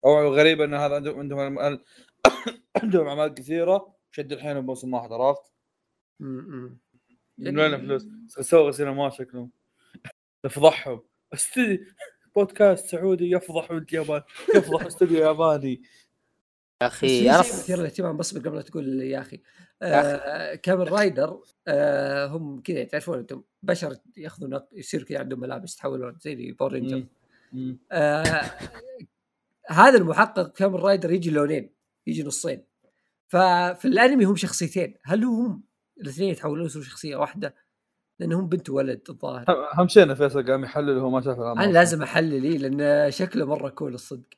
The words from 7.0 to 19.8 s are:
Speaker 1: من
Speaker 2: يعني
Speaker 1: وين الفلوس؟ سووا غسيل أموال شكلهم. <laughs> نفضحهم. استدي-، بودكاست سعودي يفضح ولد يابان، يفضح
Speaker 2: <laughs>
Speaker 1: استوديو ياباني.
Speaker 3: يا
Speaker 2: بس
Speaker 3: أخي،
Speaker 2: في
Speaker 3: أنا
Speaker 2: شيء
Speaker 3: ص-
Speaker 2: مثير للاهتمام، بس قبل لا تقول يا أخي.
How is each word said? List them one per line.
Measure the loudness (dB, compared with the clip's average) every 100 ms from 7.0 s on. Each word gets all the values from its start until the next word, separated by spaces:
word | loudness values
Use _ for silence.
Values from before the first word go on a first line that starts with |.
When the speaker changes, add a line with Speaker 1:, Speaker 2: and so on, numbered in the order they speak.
| _ _ _ -12
Speaker 1:
من | -6
Speaker 2:
يعني | 0
Speaker 1:
وين | 0
الفلوس؟ | 0 -4 -6 -6 -20 -20
سووا | -12 4 6 6
غسيل | 0 -4
أموال | -2 -4
شكلهم. | -6 -14 -12 -16 _ _ _ _
<laughs> | -20 -20 _ _ _ -8
نفضحهم. | 6 6 6 -8 -12 _ _ _
استدي-، | -8 -4 0 0 0 -6 _ -20 _ _ 0
بودكاست | 0 4 4 4 -2
سعودي | -4 0 0 2
يفضح | 0 -2 -8 -6
ولد | -8 -4
يابان، | -6 -2 -4 -6 -10 4 4
يفضح | 6 -2 -4
Speaker 2:
<laughs> |
Speaker 1:
استوديو | 0 2 4
ياباني. | 4 4 2 2 -2 -8 _ _ _ _ _ _ _ _ _ _
Speaker 3:
يا | -4
Speaker 2:
بس |
Speaker 3:
أخي، | 0 0
Speaker 2:
في | 4 6
Speaker 3:
أنا | 6
Speaker 2:
شيء | 4
Speaker 3:
ص- | -2
Speaker 2:
مثير | -4 -4
للاهتمام، | -4 -6 -6 -6
بس | -8 -8
قبل | -8 -10
لا |
تقول | -10 -10 -6 -6
يا | -6 -8
أخي. | -10 -20 _ _ _ _